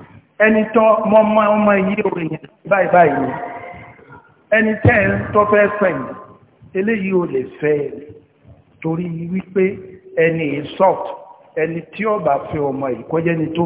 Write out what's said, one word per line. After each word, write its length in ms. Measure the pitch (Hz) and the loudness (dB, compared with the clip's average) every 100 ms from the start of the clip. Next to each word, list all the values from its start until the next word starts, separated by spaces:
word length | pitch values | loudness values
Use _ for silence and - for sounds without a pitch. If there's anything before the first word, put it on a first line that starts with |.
| - - _ | -20 -20 _
Ẹni 280 | - 214 214 | 0 2 4
tọ́ 240 | 214 233 220 220 | 2 4 4 4
mọ 160 | 214 220 | 4 4
ọmọ, 220 | 214 214 208 | 4 4 2
ọmọ 260 | 214 208 | 2 2
yìí 220 | 202 190 208 | 2 0 -2
ò 120 | 196 | -2
rìn 200 | 180 160 156 - _ | -2 -4 -8 -12 _
báyìí 260 | 165 - 175 | -2 0 4
báyìí 260 | 180 156 135 | 6 6 4
ni. 140 | 127 - - - - - - - - - _ _ - | -2 -6 -10 -12 -16 -18 -20 -20 -20 -20 _ _ -2
Ẹni 200 | 214 220 | 2 2
tẹ́ 220 | 214 - 233 | 2 2 2
ẹ 100 | 196 202 196 | 2 -2 -2
tọ́ 160 | 208 | 0
fẹ́ 240 | 208 208 202 | 2 4 2
fẹ́ 200 | - 185 | 0 -2
yìí, 240 | 143 123 - - - _ _ - | -2 -8 -14 -20 -20 _ _ -10
eléyìí 420 | 190 208 220 190 | -4 -2 -2 0
ò 120 | 185 165 | -2 0
lè 140 | 135 123 | -4 -6
fẹ́ 260 | - 151 147 | -4 -2 -2
ẹ. 140 | 135 - - - _ _ - - _ _ | -4 -10 -18 -20 _ _ -20 -20 _ _
Torí 280 | 160 165 175 165 | -6 -4 -6 -8
wípé 400 | 170 185 - 196 190 202 - - - | -6 -8 -4 -2 -2 -2 -14 -20 -8
ẹni 320 | - 165 165 | 0 0 0
yìí 220 | 151 143 143 | -4 -6 -6
soft, 380 | - 190 - - - - - _ | 2 2 2 -4 -12 -18 -20 _
ẹni 280 | 160 160 165 - | -4 -4 -4 -10
tí 180 | - | -6
ó 140 | 214 208 | -4 -2
bá 160 | 151 139 | 0 -2
fẹ́ 220 | - 156 | -4 -4
ọmọ 260 | 143 135 135 | -4 -4 -4
yìí, 160 | 117 | -6
kó 120 | 113 160 | -4 -2
jẹ́ 160 | 165 | 0
ẹni 120 | 165 156 | -2 -2
tó 160 | - | -4